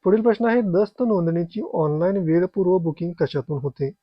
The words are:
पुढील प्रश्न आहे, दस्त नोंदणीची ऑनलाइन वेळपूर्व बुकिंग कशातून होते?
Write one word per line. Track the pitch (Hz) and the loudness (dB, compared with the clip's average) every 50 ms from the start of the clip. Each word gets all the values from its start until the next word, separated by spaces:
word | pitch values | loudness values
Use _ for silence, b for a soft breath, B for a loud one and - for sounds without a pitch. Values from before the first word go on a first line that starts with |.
| _ | _
पुढील | 185 196 220 | 4 2 4
प्रश्न | 220 240 214 - 233 | 4 2 2 2 0
आहे, | 233 233 247 | 2 2 2
दस्त | 226 190 165 185 214 208 _ - | 2 2 2 0 0 0 _ -4
नोंदणीची | 254 233 214 185 170 165 165 170 170 170 - 208 302 392 | -2 0 0 0 0 0 0 -2 -2 -4 -6 -8 -8 -4
ऑनलाइन | - 180 156 147 151 156 170 185 196 | -2 -2 0 0 0 0 0 0 0
वेळपूर्व | 202 175 156 160 170 180 185 _ 202 190 180 185 185 | 0 0 2 2 2 2 0 _ 0 0 2 2 2
बुकिंग | 165 165 151 - 170 175 | 0 -2 -4 -4 -6 -8
कशातून | 170 - 156 135 - 143 127 - 151 139 | -2 -2 -4 -2 -2 -6 -6 -4 -6 -6
होते? | 123 139 - - 143 135 202 _ | -6 -6 -6 -4 -6 -6 -6 _